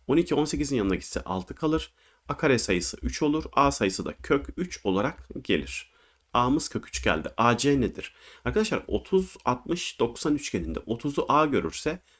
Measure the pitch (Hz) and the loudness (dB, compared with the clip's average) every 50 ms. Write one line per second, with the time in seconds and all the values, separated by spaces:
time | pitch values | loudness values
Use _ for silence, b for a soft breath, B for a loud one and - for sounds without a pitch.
0 | b - 139 165 175 - 147 143 156 151 147 143 147 139 143 117 98 98 92 82 | b 2 2 2 2 2 2 0 0 0 0 -2 -2 0 0 0 2 2 0 0
1 | - - - - - - 92 92 90 - - - 160 156 160 156 - - b b | -2 -6 -8 -8 -6 -4 -6 -6 -6 -8 -8 -2 -2 0 0 0 -2 -6 b b
2 | b b b b b - 143 - 165 143 127 110 - - 92 90 - - - - | b b b b b -8 -4 0 2 2 2 2 2 2 0 0 0 -4 -6 -6
3 | - - - - 160 147 151 156 - - - - 143 139 - - 113 95 - - | -6 -6 -2 0 0 0 0 0 -2 -2 2 2 2 2 2 2 0 0 -2 -2
4 | 87 - - - - - 143 143 143 - - 180 180 180 - - - 101 92 98 | -6 -8 -8 -6 0 0 0 0 0 -4 -6 -6 -6 -6 -6 -4 0 0 2 2
5 | 110 147 - - - - - - - - 95 73 69 - - - - b b b | 0 0 -4 -8 -14 -14 -14 -8 -2 0 0 0 0 -4 -10 -12 -12 b b b
6 | b b b b b _ - 120 123 123 143 143 - - - 110 - - - - | b b b b b _ 2 2 4 4 2 0 0 -2 -6 -6 -8 -6 -6 -2
7 | - 107 82 78 73 - - - 113 120 117 113 - 143 143 135 113 98 - - | 0 0 0 0 -2 -4 -2 2 4 4 4 4 4 2 4 4 2 0 -2 -6
8 | - - _ B B B B B B 123 135 208 220 - 156 - - - - 104 | -14 -14 _ B B B B B B 0 0 2 2 0 0 -4 -2 -2 -4 -4
9 | - - 185 190 185 - - - - 123 127 - - - 170 175 - - - - | 0 2 2 2 2 0 -6 -4 -2 -2 -2 -2 -2 -4 -4 -4 -4 -6 -2 0
10 | 117 120 - - - 160 147 143 - - - 92 82 80 80 - - - 117 117 | 0 0 0 -2 0 0 0 0 -2 -4 -4 -4 -2 -2 -6 -6 -4 -4 -4 -4
11 | - 147 143 - - - 135 147 156 147 127 95 76 80 - - - 151 170 - | -4 -4 -2 0 2 4 4 4 4 4 2 0 0 -2 -4 -4 -4 -4 -4 -6
12 | b b b | b b b